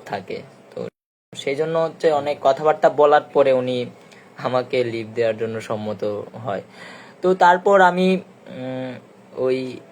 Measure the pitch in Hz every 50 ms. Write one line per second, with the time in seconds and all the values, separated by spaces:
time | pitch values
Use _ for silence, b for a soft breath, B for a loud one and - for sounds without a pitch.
0 | - - - 101 92 - - 98 - - - - - - - - 58 - - _
1 | _ _ _ _ _ _ - - - 143 139 139 156 160 165 165 165 165 151 -
2 | - 165 151 143 139 147 143 - - 139 135 - 151 156 - - - 160 135 139
3 | 147 147 147 147 143 - - 147 139 135 131 127 127 127 127 123 123 120 - -
4 | B B B B B B - - - 127 123 127 123 - - 127 120 117 113 113
5 | 113 107 110 117 113 113 110 110 113 113 113 110 107 - 117 107 107 107 107 -
6 | 107 104 104 104 - - - 113 113 110 98 92 - B B B B B B B
7 | B B B - - 180 185 185 180 175 180 185 185 202 202 196 185 180 180 180
8 | 185 185 185 185 - - - - - - 131 127 127 131 131 127 131 131 123 -
9 | - - - - - - - - 127 131 131 131 131 127 120 - - -